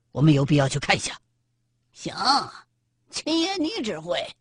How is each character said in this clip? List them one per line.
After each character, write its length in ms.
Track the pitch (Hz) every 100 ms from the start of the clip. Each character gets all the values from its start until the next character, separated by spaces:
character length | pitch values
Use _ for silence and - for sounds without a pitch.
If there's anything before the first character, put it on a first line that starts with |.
| _
我 120 | 127
们 100 | 156
有 100 | 143
必 140 | 139 147
要 100 | 135
去 120 | 143
看 180 | - 196
一 20 |
下。 160 | - - _ _ _ _ _ _ _
”“行， 220 | - 156 - 214 - - - _ _ _ _ _
秦 280 | - - 330
爷 160 | 339 392
你 240 | 311 453
指 180 | 220 156
挥。” 180 | 165 160 123 -